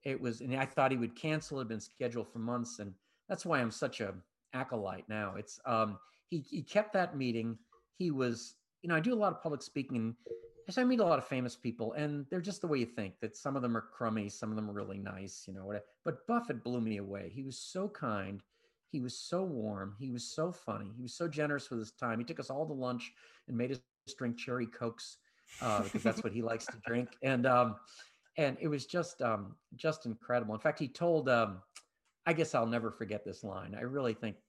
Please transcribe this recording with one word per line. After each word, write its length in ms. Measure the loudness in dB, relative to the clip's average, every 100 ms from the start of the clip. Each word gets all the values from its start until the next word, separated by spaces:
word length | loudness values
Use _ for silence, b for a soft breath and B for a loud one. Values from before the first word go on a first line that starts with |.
it 180 | -2 -2
was, 200 | -2 -2
and 140 | -2 0
I 100 | 2
thought 240 | 6 6
he 60 | 6
would 180 | 0
cancel. 440 | -2 0 0 0 -4
It 40 |
had 60 | -2
been 120 | -4
scheduled 480 | -6 _ -2 -2 -4
for 120 | -4
months. 380 | -2 0 -2 -6
And 140 | -8 -10 _ _ _
that's 180 | -4 2
why 140 | 2
I'm 100 | 2
such 300 | 0 -4 -2
a 140 | -4 -4 -14 _ _
acolyte 560 | -6 -2 -2 -2 -4 -4
now. 260 | -4 -2 -4
It's, 240 | -8 -10 0
um, 320 | 2 2 0 B B _
he, 120 | -6
he 220 | -4 -6
kept 300 | 2 2 4
that 220 | 2 0 0
meeting. 400 | 0 0 0 -4 _ -20 _ _
He 140 | 0
was, 460 | 2 2 0 -6 -16 _ _
you 60 | 2
know, 80 | 2
I 40 |
do 140 | 4
a 20 | 4
lot 160 | 4
of 100 | 2
public 200 | -2 -4
speaking, 340 | -4 -4 0 0
and 180 | 0 -4 B B B -18 -6
so 140 | 2
I 20 |
meet 160 | 4 6
a 40 |
lot 140 | 6 6
of 80 | 4
famous 300 | 0 0 -2
people, 380 | -4 -2 -2
and 320 | 0 -2 -2 -2
they're 120 | -2
just 180 | -2 -4
the 60 | 0
way 120 | 2
you 80 | 2
think, 320 | -2 -6 -4
that 140 | -8 -4
some 200 | -2 0
of 60 |
them 140 | 2 0
are 40 |
crummy, 480 | -2 -2 0 0 -2
some 220 | -4 -4
of 60 | -2
them 120 | -2
are 60 |
really 240 | -4 -4 -4
nice, 460 | -6 -6 -10 -12 -12
you 60 |
know, 100 | -10
whatever. 220 | -6 -6 -8 b
But 220 | -6 -6 0
Buffett 360 | -2 0 -6
blew 180 | -2 0
me 160 | 0 0
away. 320 | -2 -6 -6
He 80 | -8
was 140 | -8 -8
so 300 | -8 -4 -4
kind. 540 | -2 -2 0 -2 -6 -12 _ _ _ _
He 100 | -6
was 160 | -4 -6
so 260 | -2 0
warm. 540 | 0 -2 -2 -2 -6 -6
He 120 | -6
was 140 | -6
so 280 | -6 -2 -2
funny. 400 | -2 -6 -6 -6
He 80 | -8
was 120 | -10
so 140 | -4 -4
generous 420 | 0 0 0 -2
with 80 | -4
his 140 | -4
time. 260 | -4 -2 0
He 60 | -2
took 140 | -4
us 100 | -4
all 160 | -2 -2
to 80 |
lunch 360 | 0 0 -2 -4 -14 B B -6
and 80 | 0
made 160 | 0
us 60 | -2 _ _ -16
drink 240 | -4 -2 -2
cherry 300 | -2 -2 -2
Cokes, 500 | -2 -6 -6 -14 -16 b b b -4
uh, 200 | 2 2
because 200 | 2 2
that's 200 | 2 2
what 100 | -2
he 100 | -2
likes 240 | -2 -2 -4
to 100 | -10 -2
drink. 220 | -2 -2 -2
<laughs> 60 |
And, 240 | 2 4 8
um, 300 | 8 6 2 -10 B B B B 0
and 200 | 2 2
it 80 | 0
was 160 | 0
just, 380 | 0 -2 -2 0
um, 320 | 2 2 -2 -12 _ -2
just 280 | 0 0
incredible. 500 | -4 -6 2 2 2
In 60 | 0
fact, 180 | 0 0
he 100 | -4
told, 400 | 0 4 4 6
um, 340 | 6 6 0 -12 -20 -20 _ _ _ 0
I 60 |
guess 220 | 2 4
I'll 120 | 4 4
never 240 | 2 0
forget 340 | -4 -4 -4
this 200 | -6 -8
line. 300 | -6 -6 -8
I 80 | -6
really 300 | -4 0 0
think 240 | 0 -4 -6